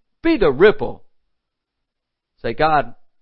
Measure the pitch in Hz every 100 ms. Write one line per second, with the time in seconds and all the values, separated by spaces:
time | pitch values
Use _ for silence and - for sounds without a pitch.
0 | _ _ 330 311 175 131 208 - 110 95
1 | - _ _ _ _ _ _ _ _ _
2 | _ _ _ _ 120 117 156 151 127 -
3 | - _